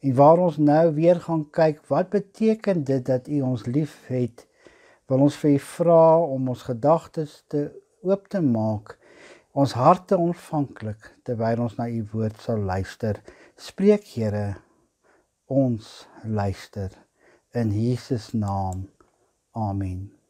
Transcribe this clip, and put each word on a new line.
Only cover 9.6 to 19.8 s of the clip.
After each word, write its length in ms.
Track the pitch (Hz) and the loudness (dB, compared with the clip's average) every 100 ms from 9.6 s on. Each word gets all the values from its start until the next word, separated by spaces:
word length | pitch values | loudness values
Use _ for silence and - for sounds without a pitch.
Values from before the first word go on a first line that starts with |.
| 139 | -2
harte 460 | 117 135 185 - 190 | 2 2 2 0 -2
ontvanklik 920 | 170 175 - 156 139 - 107 107 - _ | 0 -4 -6 -6 -6 -8 -12 -12 -16 _
terwyl 400 | - 117 113 117 | -10 -4 -2 -2
ons 140 | 120 - | -4 -6
na 80 | 120 | -8
U 140 | 117 107 | -6 -6
woord 300 | 113 110 107 | -4 -6 -6
sal 160 | - 113 | -6 -4
luister. 600 | 98 92 95 - 110 101 - - - _ | -2 -4 -6 -6 -6 -6 -10 -20 -20 _
Spreek, 480 | - - 196 208 | -20 0 2 2
Here, 540 | - - 107 104 104 101 _ _ _ _ _ _ _ _ _ | 0 -6 -4 -4 -6 -8 _ _ _ _ _ _ _ _ _
ons 560 | 135 131 113 - - - - | 0 0 -2 -8 -20 -20 -16
luister. 680 | 110 107 101 95 - - 95 - _ _ _ _ _ 120 | -6 -4 -2 -6 -12 -10 -10 -12 _ _ _ _ _ -4
In 160 | 110 | -2
Jesus 600 | 101 117 123 - 127 - 113 | 0 -2 -2 -4 -6 -4 -6
naam. 480 | 101 98 95 92 92 _ _ _ _ _ _ 113 | -4 -4 -6 -8 -12 _ _ _ _ _ _ -8
Amen. 540 | 104 98 | -6 -4